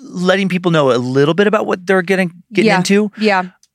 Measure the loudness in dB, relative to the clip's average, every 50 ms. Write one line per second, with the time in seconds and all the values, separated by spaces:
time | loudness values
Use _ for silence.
0 | -18 -12 -8 -2 0 0 0 0 0 -2 -2 -2 -2 0 0 2 2 2 2 0
1 | -2 -2 0 2 2 2 2 0 0 0 0 -2 -2 -4 -6 -4 -2 0 0 0
2 | 0 0 -2 -2 -2 -4 -6 -12 -20 -6 -2 0 2 2 2 0 0 2 2 0
3 | 0 -2 -2 -2 0 0 0 0 -2 -6 -10 _ _ _